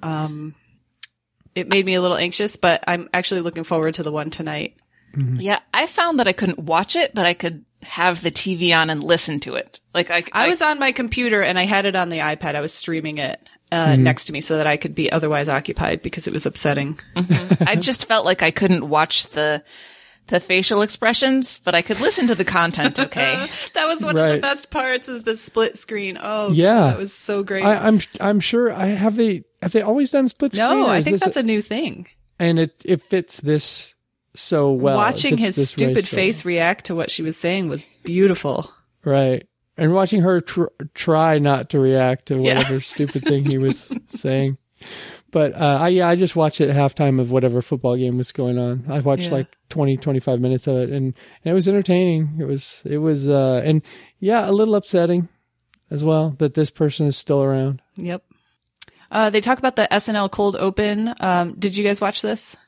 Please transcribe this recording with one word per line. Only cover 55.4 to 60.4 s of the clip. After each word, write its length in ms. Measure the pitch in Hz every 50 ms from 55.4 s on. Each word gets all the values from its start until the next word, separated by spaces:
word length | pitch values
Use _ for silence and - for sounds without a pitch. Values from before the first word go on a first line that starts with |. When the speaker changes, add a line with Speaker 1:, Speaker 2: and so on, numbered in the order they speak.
| _ _ _ _ _ _ _ _ _ _
Speaker 2:
as 140 | 156 143 147
well 320 | 156 160 156 156 160 143 131
that 160 | 156 143 135
this 140 | - 156 147
person 380 | _ - 160 151 135 - 156 147
is 80 | 135
still 260 | - - - 156 139
around. 400 | 139 135 135 135 135 135 139 131 _ _ _
Speaker 1:
Yep. 260 | - 180 175 175 180 _ _ _ _ _ _ _ _ _ _ _ _ - - _ _ - _
Uh, 200 | - 202 220 214
they 100 | 202 220
talk 180 | 214 233 262 254
about 180 | 254 262 254 -
the 140 | 214 - -
S 160 | 208 - -
N 80 | 220 208
L 100 | 202 196
cold 300 | - -